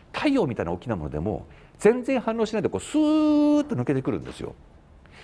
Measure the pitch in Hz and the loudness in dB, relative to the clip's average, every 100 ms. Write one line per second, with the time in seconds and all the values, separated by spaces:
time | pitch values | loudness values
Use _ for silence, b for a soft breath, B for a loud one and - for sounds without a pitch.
0 | B - 302 269 151 110 85 85 120 98 | B -2 0 2 0 -2 -4 -4 -4 -6
1 | 76 76 98 69 - B B B 208 247 | -4 -4 -4 -6 -10 B B B 4 4
2 | 240 262 - 226 214 220 127 - - 302 | 0 -2 -2 -2 -2 0 -2 -2 -2 0
3 | 302 311 302 294 294 294 294 123 123 131 | 2 4 4 4 4 2 0 -2 0 0
4 | 131 90 64 - - - - - - - | 0 -4 -6 -10 -12 -14 -20 -20 -20 -20
5 | - B | -20 B